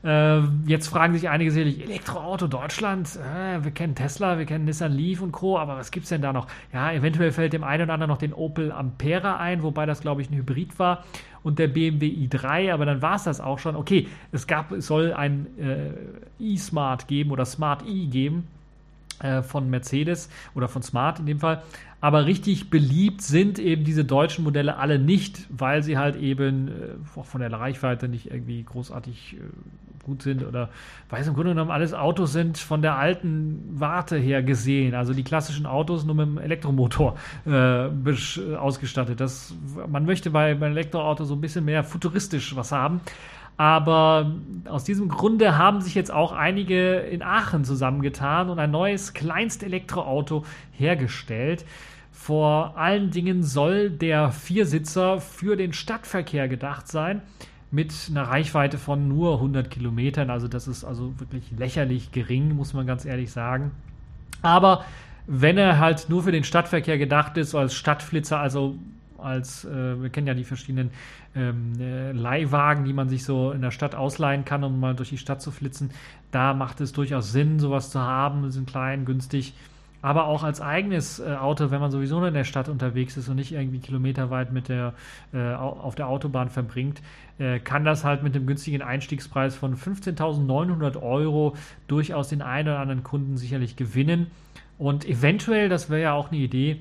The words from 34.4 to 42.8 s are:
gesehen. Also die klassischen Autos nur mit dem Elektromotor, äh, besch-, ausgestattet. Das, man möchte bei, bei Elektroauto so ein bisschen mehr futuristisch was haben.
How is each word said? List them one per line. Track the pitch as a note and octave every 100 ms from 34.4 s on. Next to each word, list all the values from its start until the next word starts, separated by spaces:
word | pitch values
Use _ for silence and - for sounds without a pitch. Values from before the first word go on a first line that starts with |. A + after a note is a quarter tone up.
gesehen. | B2+ B2+ A#2+ C#3 C3 B2
Also | B2
die | C3
klassischen | C3 D#3+ D#3 D3 D3
Autos | C#3 D#3 E3+ D3+
nur | D3+
mit | D3+
dem | D3
Elektromotor, | D3+ D#3+ D#3 C3+ A#2+ - C#3 - - - D#3
äh, | C#3 B2+ B2 C3+
besch-, | D3 C3 C3+ - E3+ F#3+ D#3
ausgestattet. | C#3 C3 C3 C#3 A#2+ A#2
Das, | C3 C3 - E3 C#3 D3 -
man | C#3+ D#3
möchte | F#3 E3+
bei, | D3+ D3+
bei | D3 D3+
Elektroauto | D3+ D#3+ E3+ D3+ D3+ D3
so |
ein | C#3+
bisschen | D#3 F3+ D3+
mehr | D3+
futuristisch | D3+ F3 F3 F#3 G3 D3 - C3
was | A#2+
haben. | C#3+